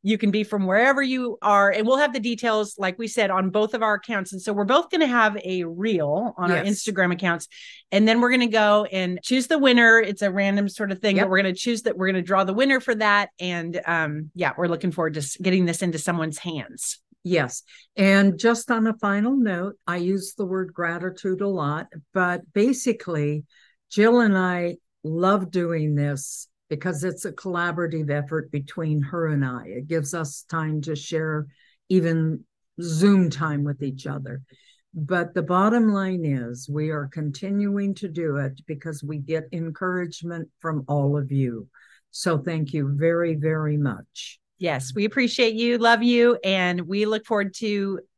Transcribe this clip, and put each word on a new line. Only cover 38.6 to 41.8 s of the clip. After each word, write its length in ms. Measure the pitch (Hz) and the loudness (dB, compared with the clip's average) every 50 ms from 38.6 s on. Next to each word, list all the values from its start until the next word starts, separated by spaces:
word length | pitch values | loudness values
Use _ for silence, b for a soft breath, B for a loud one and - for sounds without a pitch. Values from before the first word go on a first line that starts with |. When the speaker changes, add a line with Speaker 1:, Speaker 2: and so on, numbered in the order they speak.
| _ | _
Speaker 2:
because 380 | - 156 143 - 165 151 143 - | -12 -12 -10 -8 -10 -10 -8 -8
we 140 | 143 156 147 | -8 -8 -8
get 320 | 139 151 160 160 156 - | -4 -4 -4 -4 -4 -6
encouragement 960 | - 170 165 165 156 - 190 185 180 185 180 175 175 - 165 170 170 165 160 - _ _ | -8 -8 -6 -8 -6 -6 -4 -4 -2 -4 -6 -8 -10 -12 -10 -10 -8 -10 -10 -12 _ _
from 240 | - 165 156 147 131 139 | -6 -4 -4 -4 -4 -2
all 300 | 147 147 139 143 143 147 | -2 0 2 0 0 0
of 120 | 139 135 | -2 -2
you. 380 | 139 135 135 123 117 113 101 _ b b | 0 0 0 0 -4 -8 -14 _ b b